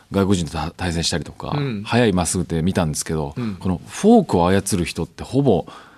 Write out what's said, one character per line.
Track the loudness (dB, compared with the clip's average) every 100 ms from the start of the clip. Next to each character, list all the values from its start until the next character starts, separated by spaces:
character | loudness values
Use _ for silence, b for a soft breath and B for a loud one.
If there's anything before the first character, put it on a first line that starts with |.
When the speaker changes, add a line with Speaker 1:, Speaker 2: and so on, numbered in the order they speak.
| b
Speaker 1:
外 | 0 2
国 | 2
人 | 0
と |
た-、 | -6 -8
対 | -4 -4
戦 | -2
し | -2
た | -4
り |
と | -6
か、 | -12 -6 -4
Speaker 2:
う |
ん。 | -4 -6
Speaker 1:
速 | 0 2 4
い |
ま | 2
っ | 0
す | -2
ぐ |
っ | -2
て | -2
見 | 0
た | 0 -2
ん |
で | -4
す |
け | -4
ど、 | -4 -4 -6
Speaker 2:
う |
ん。 | -8 -6
Speaker 1:
こ | -4
の | -4 -8
フ | 0 4 4
ォ |
ー | 4
ク | 2
を | 4
操 | 2 2 -2
る | -2
人 | -4
っ | -8
て | -10
ほ | -4 0
ぼ | 2 2 -2 B B